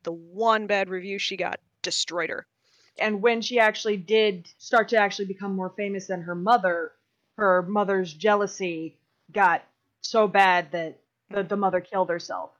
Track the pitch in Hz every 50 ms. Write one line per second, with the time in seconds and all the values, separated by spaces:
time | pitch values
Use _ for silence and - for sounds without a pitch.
0 | - 170 170 165 165 170 180 202 226 226 220 214 214 202 208 196 196 185 185 185
1 | 180 202 196 202 - - 196 180 175 180 - - _ _ _ _ - 175 - -
2 | - - 160 175 160 - - - - _ _ _ _ _ _ _ _ _ _ -
3 | - 214 214 196 208 240 233 233 220 - 247 240 220 214 214 - - 220 208 190
4 | 165 180 220 220 214 214 190 175 - - - _ - - 185 196 208 208 233 220
5 | 202 196 196 - 196 185 190 190 202 202 190 190 185 185 185 - 202 202 196 190
6 | 190 - 190 180 165 175 175 175 180 220 247 226 185 180 175 170 - - - _
7 | _ _ _ _ _ _ _ - 214 190 180 180 175 180 208 208 202 190 196 190
8 | 185 165 151 156 180 214 208 208 202 196 - - 190 175 165 160 160 160 - _
9 | _ _ _ _ _ - - 214 196 175 165 - - _ _ _ _ _ _ _
10 | - - - 226 214 196 202 196 196 185 180 180 170 147 170 170 165 156 - _
11 | _ _ _ _ _ - 196 202 190 - 208 202 202 185 180 180 180 - 202 190
12 | 180 175 170 170 - - 95 90 - - _